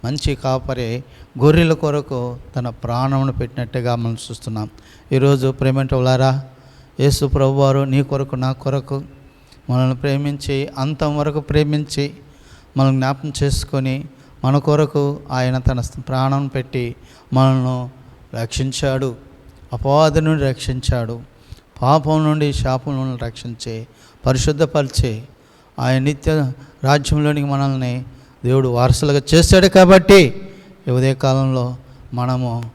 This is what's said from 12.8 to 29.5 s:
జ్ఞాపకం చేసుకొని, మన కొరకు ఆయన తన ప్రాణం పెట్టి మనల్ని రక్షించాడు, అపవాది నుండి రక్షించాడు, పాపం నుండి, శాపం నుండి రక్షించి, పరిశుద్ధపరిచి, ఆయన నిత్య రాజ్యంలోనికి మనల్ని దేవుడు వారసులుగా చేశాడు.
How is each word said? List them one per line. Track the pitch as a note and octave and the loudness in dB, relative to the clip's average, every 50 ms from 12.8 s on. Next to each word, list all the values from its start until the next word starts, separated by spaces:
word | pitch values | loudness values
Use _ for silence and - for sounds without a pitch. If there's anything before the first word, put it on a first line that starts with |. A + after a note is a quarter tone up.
| C3+ C3+ C3+ | 2 2 2
జ్ఞాపకం | C3+ C3 C3 C#3 C3+ C3+ D3+ C#3 - D3 | 2 0 -2 -4 -4 -6 -10 -4 -2 -2
చేసుకొని, | C#3 C3+ - - - - C#3 C3 C3 C3 C3+ D3 D3 - - - - - - - | -2 -2 -2 -4 -4 -4 -4 -2 -2 -4 -6 -8 -12 -18 -20 -20 -20 -20 -4 -2
మన | C3 C#3 C#3+ | 0 0 2
కొరకు | C#3 - D3 D3 D3+ C#3+ - D3 C#3+ C#3+ C#3+ C#3+ - - | 2 2 2 2 2 0 0 -2 0 0 -2 -6 -8 -8
ఆయన | C3 B2+ B2+ B2+ B2+ C3 | -4 -2 -2 -2 -2 0
తన | B2+ - C3+ B2 | 0 0 0 0
ప్రాణం | A#2 - - - C3 - C3 C3 C3 C3+ C#3 C#3 C#3+ C3+ | -4 -8 -8 -12 -10 -6 -4 -2 0 0 0 -2 -2 -4
పెట్టి | C3+ C3+ B2 - - C3 B2 A#2 A#2+ - - - - - - _ - | -6 -6 -8 -6 -6 -6 -6 -6 -8 -12 -18 -20 -20 -20 -12 _ 2
మనల్ని | B2+ C3 C3+ C3 C3 B2+ B2+ B2+ B2 B2 B2 C3 - - - - - - - - A2 | 4 4 4 4 2 0 -2 -4 -4 -8 -10 -14 -18 -20 -20 -20 -20 -20 -14 -10 -8
రక్షించాడు, | A2+ A2+ - - C3+ C3+ B2+ - - C#3 C3 C3 C3+ C3 A#2 - - - - - - - - - - - - | -8 -6 -6 -4 -4 -4 -4 -4 -2 -2 -2 -2 -2 -4 -6 -8 -16 -20 -20 -20 -20 -20 -20 -20 -16 -10 -10
అపవాది | A#2 - C3+ C#3 D3 D#3+ D#3 D3 D#3+ | -4 0 2 4 4 4 4 4 2
నుండి | D#3 D#3 D#3 D3+ C#3+ | 2 2 0 2 0
రక్షించాడు, | C3+ B2+ - - - C3 B2+ A#2+ - - B2 A#2 A2+ A#2 A#2 B2 - _ _ - - - - _ _ _ - | -2 -2 -4 -4 -6 -6 -4 0 0 0 0 0 -6 -8 -10 -12 -18 _ _ -20 -20 -20 -20 _ _ _ -2
పాపం | B2+ B2 C#3+ D#3+ C#3 D3 D#3 D#3 D#3 | 2 2 2 4 4 2 0 2 2
నుండి, | D3+ D3+ D#3 D3+ D3 C3+ | 2 0 0 0 -2 -2
శాపం | - - C3+ B2+ C3 - D#3 C#3 | -2 -2 -2 -2 -4 -4 -6 -6
నుండి | C3 C3 C3 B2+ B2 A#2+ | -4 -4 -6 -6 -6 -8
రక్షించి, | A#2 A2+ - - B2 A#2 A2+ - B2 A2+ A2+ A2+ - - _ - - _ _ - | -10 -10 -12 -14 -14 -12 -12 -12 -10 -10 -10 -12 -14 -18 _ -20 -20 _ _ -2
పరిశుద్ధపరిచి, | B2+ C3 C3 - D3+ D3+ C#3+ D#3+ C#3+ - D3+ C#3+ C3 - - - B2+ A2 A2 A#2+ - - _ _ _ _ _ _ _ _ - | 0 0 2 2 0 2 2 0 0 2 -2 -2 -2 -2 -2 -2 -2 -2 -6 -10 -16 -20 _ _ _ _ _ _ _ _ -4
ఆయన | B2+ B2+ C3 C3 C3 | -2 0 0 2 0
నిత్య | C#3+ D3+ C#3+ - - D#3 D#3 D3 C3 C3+ - - - - _ - | -2 -2 -2 -2 -2 0 0 0 -2 -4 -8 -16 -20 -18 _ 0
రాజ్యంలోనికి | C3+ C#3+ D3 C#3 - - D3+ D3+ D3+ D3 D3 C#3+ C#3+ | 2 2 2 2 0 0 0 2 0 0 0 -2 -2
మనల్ని | C#3 C#3 C#3 C#3 C3+ C3 C3 B2 B2 B2+ B2+ A2+ - - - - _ _ - | -2 -2 0 0 -2 -2 -2 -4 -4 -6 -8 -12 -16 -20 -20 -20 _ _ -2
దేవుడు | B2 B2+ C3+ C3+ B2+ | 0 2 2 2 2
వారసులుగా | A#2+ A#2+ B2 C3 C3 - - D3 C#3+ C#3+ C#3 - - | 2 2 2 2 0 0 0 0 0 0 0 4 4
చేశాడు. | D#3+ E3+ - | 4 6 8